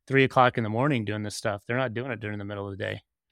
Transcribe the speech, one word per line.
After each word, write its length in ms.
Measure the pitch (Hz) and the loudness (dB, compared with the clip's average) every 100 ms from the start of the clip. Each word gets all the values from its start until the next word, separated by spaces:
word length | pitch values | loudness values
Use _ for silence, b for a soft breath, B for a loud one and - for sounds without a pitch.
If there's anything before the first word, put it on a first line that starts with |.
| - | 0
three 160 | 135 | 4
o'clock 340 | 131 135 123 127 | 6 6 4 4
in 60 | |
the 60 | 110 | -2
morning 360 | 110 143 127 104 | 0 2 2 0
doing 160 | 107 | -4
this 140 | 107 - | -6 -4
stuff. 280 | 113 104 - | -4 -4 -4
They're 100 | 120 | -2
not 160 | 127 | -2
doing 180 | 110 135 | -2 -6
it 80 | 110 | -6
during 200 | 107 104 | -6 -6
the 60 | 101 | -6
middle 200 | 104 101 | -6 -8
of 60 | |
the 120 | 98 | -6
day. 180 | 104 104 _ _ _ | -6 -6 _ _ _